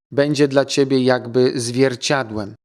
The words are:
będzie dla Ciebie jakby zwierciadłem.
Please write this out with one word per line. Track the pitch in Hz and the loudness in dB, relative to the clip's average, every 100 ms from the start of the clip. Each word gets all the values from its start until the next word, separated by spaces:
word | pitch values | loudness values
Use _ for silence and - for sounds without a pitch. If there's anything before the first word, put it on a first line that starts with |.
| _ | _
będzie | 120 143 143 147 | -2 0 2 2
dla | 135 135 | 2 0
Ciebie | - 135 135 | 0 0 2
jakby | 127 123 117 123 127 - | 2 0 0 0 0 0
zwierciadłem. | 117 123 135 123 - 139 117 107 101 113 | -4 0 0 0 -4 -4 -4 -8 -10 -14